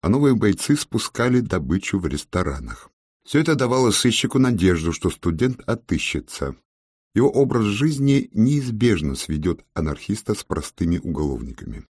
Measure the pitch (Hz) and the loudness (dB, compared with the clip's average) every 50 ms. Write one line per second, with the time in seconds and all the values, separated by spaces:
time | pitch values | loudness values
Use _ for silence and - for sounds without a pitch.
0 | - 80 107 139 147 143 131 110 101 104 95 - - - 143 147 - _ - 120 | 0 0 0 2 4 2 2 4 2 2 0 0 2 0 0 0 0 _ -4 -4
1 | - - _ - 117 127 123 123 117 - - 92 73 64 82 95 - - - 98 | -4 -4 _ -2 0 2 2 2 2 0 -2 -4 -2 0 -2 -2 -2 -2 -4 -2
2 | 90 76 65 73 - _ - 90 90 78 67 65 64 58 57 - - - _ _ | -2 -2 -4 -4 -8 _ -4 -2 -2 -2 -4 -6 -10 -12 -14 -14 -16 -20 _ _
3 | _ _ _ _ _ - - 143 160 165 160 123 131 120 123 127 131 117 101 - | _ _ _ _ _ -2 0 0 2 2 2 0 2 0 2 2 4 4 2 4
4 | - 123 110 - - - - 135 131 127 120 98 87 95 90 82 78 85 82 - | 2 2 2 2 -2 0 2 2 4 4 2 4 4 4 4 4 0 -2 -4 -2
5 | - 90 - - - 110 87 80 117 127 127 - - - 117 113 _ - 87 76 | -2 -4 -4 -2 -4 -4 0 0 0 -2 -2 -4 -4 -6 -6 -6 _ -4 -4 -2
6 | - - - 71 71 - - - - 69 64 _ _ _ _ _ _ _ _ _ | -2 -4 -4 -6 -6 -8 -8 -8 -6 -6 -8 _ _ _ _ _ _ _ _ _
7 | _ _ _ 101 123 139 - 135 139 131 127 120 110 104 101 104 143 160 151 135 | _ _ _ 2 2 2 4 2 2 2 2 0 0 0 0 0 0 0 0 2
8 | 139 139 139 139 - - _ 107 110 127 147 147 135 123 113 107 120 120 107 82 | 2 4 4 2 2 0 _ 2 4 4 4 2 0 -2 -2 2 4 4 4 2
9 | 76 71 67 - - - 78 76 76 87 82 - _ _ _ - 80 76 73 - | 0 -2 -4 -4 -4 -4 -4 -2 -2 -2 -4 -4 _ _ _ -4 -4 -4 -4 -6
10 | - - 101 107 - - 110 - - _ - 82 80 - _ - 90 82 85 82 | -6 -6 -6 -6 -4 -6 -6 -6 -4 _ -6 -6 -6 -8 _ -4 -2 0 0 -2
11 | - - 80 71 76 71 65 58 60 58 57 - - - 53 - - _ _ | -2 -4 -4 -2 -2 -2 -4 -6 -8 -10 -12 -12 -14 -14 -14 -14 -16 _ _